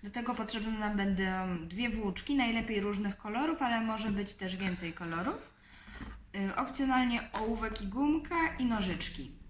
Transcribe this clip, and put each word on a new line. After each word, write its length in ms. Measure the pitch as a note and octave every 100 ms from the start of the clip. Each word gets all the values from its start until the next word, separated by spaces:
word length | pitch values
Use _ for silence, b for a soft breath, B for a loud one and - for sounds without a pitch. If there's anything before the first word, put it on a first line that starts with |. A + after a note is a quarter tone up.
Do 60 | G#3
tego 260 | A#3+ A#3+ B3
potrzebne 360 | - A#3 A3
nam 260 | A3 G#3+ G#3
będą 680 | G3 F#3+ F#3+ F#3 F#3 F3 E3
dwie 220 | F3+ A#3+
włóczki, 460 | A3 G#3 F3+ - C#4+
najlepiej 460 | A#3 A3+ A3+ G#3+
różnych 360 | G3+ G3 G3+ G3
kolorów, 440 | A3 A3 D4+ D#4+
ale 200 | B3+ A#3
może 280 | A3+ A3 A3
być 240 | G3 G3
też 220 | - F#3 F#3
więcej 380 | F#3+ F3+ F3
kolorów. 600 | E3 E3+ E3 G3 G4+ - - B B B B B B - G3+
Y, 200 | G3 -
opcjonalnie 760 | C4 - C4+ B3+ B3 A#3 -
ołówek 500 | - A3 A3+ A3 G#3+
i 60 | G3+
gumka 680 | G#3+ C#4+ D#4+ - E4+ E4 -
i 60 | B3
nożyczki. 680 | A3+ F#3 F3 - - - - -